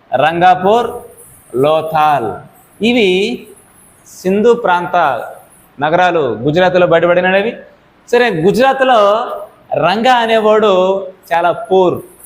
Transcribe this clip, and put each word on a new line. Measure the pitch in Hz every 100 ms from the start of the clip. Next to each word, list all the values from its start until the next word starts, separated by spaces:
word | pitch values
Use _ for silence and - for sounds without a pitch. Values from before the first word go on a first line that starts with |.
| - 123
రంగాపూర్, | 151 170 180 175 185 226 226 - - - - - _ 117
లోథాల్. | 143 156 156 160 151 143 110 95 - _ _ -
ఇవి | 214 247 196 185 208 247 - - _ _ _ _ _
సింధు | - 185 196 214
ప్రాంత | 233 185 175 175 175 156 120 - - - _ _ -
నగరాలు | 147 170 180 170
గుజరాత్లో | 135 107 127 156 185 180 180
బయటపడినవి. | 165 170 175 185 190 214 - - _ _ _ -
సరే, | 240 247
గుజరాత్లో | 175 165 196 262 262 262 240 202 214 247 - - - - -
రంగా | 156 196 247
అనేవాడు | 240 226 226 214 214 214 190 185 196 190 - -
చాలా | 170 170
పూర్. | 147 - 190 180 202 - -